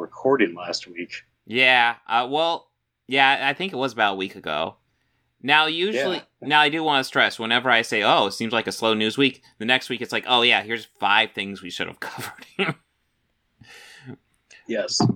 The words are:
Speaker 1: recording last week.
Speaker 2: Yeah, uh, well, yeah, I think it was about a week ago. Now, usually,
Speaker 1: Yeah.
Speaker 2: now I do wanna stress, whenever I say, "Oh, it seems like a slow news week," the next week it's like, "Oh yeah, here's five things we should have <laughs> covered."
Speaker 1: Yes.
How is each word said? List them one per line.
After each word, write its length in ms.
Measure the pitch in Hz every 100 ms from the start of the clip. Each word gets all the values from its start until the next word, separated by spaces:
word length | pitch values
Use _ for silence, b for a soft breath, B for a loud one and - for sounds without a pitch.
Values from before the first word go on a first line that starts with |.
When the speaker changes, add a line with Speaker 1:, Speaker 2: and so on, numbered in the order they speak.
Speaker 1:
recording 540 | 85 - 135 135 92
last 320 | 87 87 85 90
week. 360 | 85 87 - - _ -
Speaker 2:
Yeah, 500 | 117 127 127 117 117 -
uh, 220 | 117 123
well, 400 | 147 165 165 _ _ _ _ -
yeah, 400 | 135 135 139 135
I 40 |
think 200 | 139 190
it 40 | 127
was 160 | 131
about 220 | 113 104
a 20 | 95
week 200 | 95 98
ago. 400 | 82 76 82 - _ _ _ _ _ _
Now, 220 | 131 151 156
usually, 520 | 165 196 220 190 175 - -
Speaker 1:
Yeah. 80 | 131
Speaker 2:
now 120 | 151
I 80 | 151
do 160 | 160
wanna 180 | 156 139
stress, 340 | 131 139 104 -
whenever 280 | 113 120 127
I 140 | 117
say, 220 | 113 110
"Oh, 220 | 107 160 101
it 60 |
seems 200 | - 113
like 160 | 117 107
a 40 |
slow 220 | - 113
news 240 | 110 110 135
week," 240 | 139 - b b
the 60 |
next 240 | 110 127 -
week 120 | 117
it's 120 | 117
like, 120 | 113 -
"Oh 140 | 123
yeah, 200 | 120 107
here's 220 | 107 113 - -
five 320 | 101 104 107
things 280 | - 98 98
we 100 | 87
should 180 | - 87
have 100 | 87
<laughs> 0 |
covered." 760 | - - - - - - 170 - _ _ _ _ _ _ _ _ B B B B 131 - _ _ _ B B
Speaker 1:
Yes. 320 | 110 - - 117